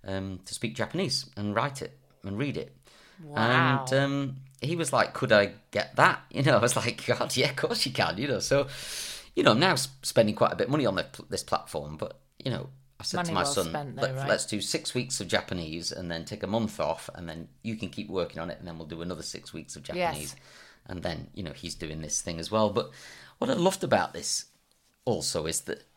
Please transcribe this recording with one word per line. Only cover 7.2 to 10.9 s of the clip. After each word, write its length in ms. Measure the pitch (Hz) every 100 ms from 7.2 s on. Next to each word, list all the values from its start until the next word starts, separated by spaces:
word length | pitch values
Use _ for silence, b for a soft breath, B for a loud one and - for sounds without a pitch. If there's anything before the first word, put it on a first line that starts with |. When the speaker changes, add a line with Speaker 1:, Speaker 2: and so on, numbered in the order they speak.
| 117 123
Speaker 1:
yeah, 140 | 117
of 60 | -
course 300 | - 226 135
you 60 |
can," 260 | - 87 87
you 80 | 143
know. 120 | 104
So, 260 | - 139 135 B B B B B B -
you 60 |
know, 80 | 269
I'm 80 | 113
now 120 | 185
s-, 160 | 143 - -
spending 320 | - - 107
quite 180 | 104 113
a 40 | 85
bit 100 | 101
of 40 |
money 140 | 151
on 100 | 117